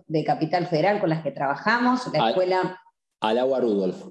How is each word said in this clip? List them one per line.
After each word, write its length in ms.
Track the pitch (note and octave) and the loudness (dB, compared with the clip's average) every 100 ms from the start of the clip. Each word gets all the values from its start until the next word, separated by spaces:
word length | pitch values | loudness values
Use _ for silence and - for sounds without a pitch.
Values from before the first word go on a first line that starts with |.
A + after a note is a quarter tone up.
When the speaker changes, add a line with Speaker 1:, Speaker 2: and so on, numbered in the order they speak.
| - | -4
Speaker 1:
de 180 | D#3 | -2
Capital 420 | D3+ D3 D#3+ F3+ D#3+ | 0 0 0 -2 0
Federal 320 | D#3 F#3 G3+ | 0 2 2
con 120 | F3+ | 0
las 120 | D#3+ | -2
que 80 | C#3+ | -4
trabajamos, 800 | - C#3 C#3 G#3 A#3+ B3 B3+ - | -4 -4 -2 0 2 2 0 -2
la 140 | D#3 | 0
Speaker 2:
Al-, 60 | A2+ | 2
Speaker 1:
escuela 500 | F#3 F3+ F#3 E3+ - _ _ _ - | 2 2 0 -2 -6 _ _ _ -6
Speaker 2:
Al 160 | A2 A#2 | 0 2
Agua 240 | C3 C3 | 2 2
Rudolf. 420 | A#2+ G2+ F#2 - - | 2 2 0 -4 -10